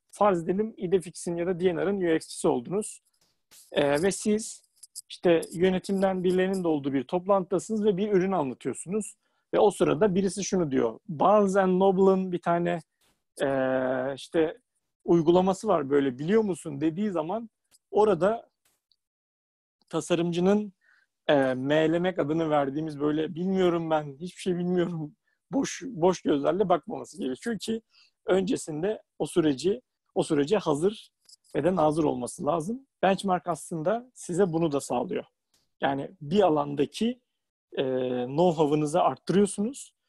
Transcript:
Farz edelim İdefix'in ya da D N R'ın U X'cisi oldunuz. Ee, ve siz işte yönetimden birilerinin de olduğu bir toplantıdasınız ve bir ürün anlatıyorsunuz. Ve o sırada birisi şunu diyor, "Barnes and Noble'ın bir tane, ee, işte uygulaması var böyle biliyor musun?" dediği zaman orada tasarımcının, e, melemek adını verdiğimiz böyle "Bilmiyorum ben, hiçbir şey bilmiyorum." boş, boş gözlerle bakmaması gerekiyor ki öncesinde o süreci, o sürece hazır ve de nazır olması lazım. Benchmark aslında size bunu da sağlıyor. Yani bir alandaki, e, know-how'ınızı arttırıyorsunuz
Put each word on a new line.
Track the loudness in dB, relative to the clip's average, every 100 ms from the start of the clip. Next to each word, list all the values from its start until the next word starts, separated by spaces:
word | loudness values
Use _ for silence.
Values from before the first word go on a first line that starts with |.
| _
Farz | 0 2 2
edelim | 0 -2 -4 -6
İdefix'in | -2 0 -2 -8 -6 -4
ya | -4
da | 0
D | 0 0
N | 0
R'ın | 0
U | 0
X'cisi | 0 -2 -2 0
oldunuz. | 0 -2 -6 -6 -12 _ _ _ _ _ -20 _
Ee, | 0 2 2
ve | 0
siz | 0 -2 -2 -4 -14 _ _ -20 -20 -18
işte | -2 2 2 0
yönetimden | 0 0 0 -2 0 0 2
birilerinin | 2 2 2 0
de | 0
olduğu | 0 0
bir | -2
toplantıdasınız | -2 -2 2 2 2 -4 -2 0
ve | 2 2
bir | 2
ürün | 2 2
anlatıyorsunuz. | 0 -2 -6 -8 -8 -8 -8 -8 -14 _ _ _
Ve | 4
o | 4
sırada | 4 2 2 2
birisi | 2 -2 -4
şunu | -2 -2 0
diyor, | 0 0 -4 -10
"Barnes | 0 4 4 4 2
and | 2 4
Noble'ın | 4 6 4 4 0
bir | -4
tane, | -2 0 0 -4 -8 _ _ _ _ -4
ee, | -2 0 0 0 -2 -2 -4
işte | -8 -2 0 0 -2 _ _ _ _
uygulaması | 2 4 6 4 4 0 0
var | 0 2
böyle | 2 2 -2
biliyor | 0 2
musun?" | 2 -4 -8 -4
dediği | -4 -2 -4
zaman | -4 -4 -6 -10 _ _ _ _
orada | 2 4 4 0 -2 -8 _ _ _ _ _ _ _ _ _ _ _ _ _ _
tasarımcının, | -6 -2 -2 0 0 2 2 -2 -12 _ _ _ _ 0
e, | 2 2
melemek | 0 0 2 2 2 0 -2
adını | -2 -2 0
verdiğimiz | 0 0 -4 -6 -4
böyle | -2 -2 -4
"Bilmiyorum | -4 -2 2 2 0 0
ben, | -2 -2 -10
hiçbir | -14 -8
şey | -4 -2
bilmiyorum." | 0 0 0 -4 -10 -14 _ _ _
boş, | -4 -4 -6 -10
boş | 0 0 2
gözlerle | 0 0 0 0 0
bakmaması | 0 -2 -12 -12 -10
gerekiyor | -8 -6 -6 -6
ki | -6 -8 -10 _ _ _ -2
öncesinde | 0 0 -4 -6 -6 -4 -6 -12 -8
o | -2
süreci, | 2 2 2 -2 -2 -8 _ _
o | -4
sürece | 0 0 2 0
hazır | 0 0 0 -4 -12 _ _ -20 _
ve | -2
de | 0 2
nazır | 2 2
olması | 0 -2 -6 -6 -4
lazım. | -2 -4 -10 -12 _
Benchmark | 0 0 0 -2 -2
aslında | -8 -8 -4 -2 -2 -6
size | -16 -4 0 2
bunu | 2 0
da | 0
sağlıyor. | -2 -4 -4 -6 -8 _ _ _ _ _
Yani | -2 -2 -6 -12
bir | -2 2
alandaki, | 4 4 0 -2 -2 0 -4 -4 _ _ _ _ _
e, | -4 -2 -2 -2 -4 -2
know-how'ınızı | 2 2 4 2 2 0 0
arttırıyorsunuz | 0 -2 0 2 2 0 -6 -6 -18 _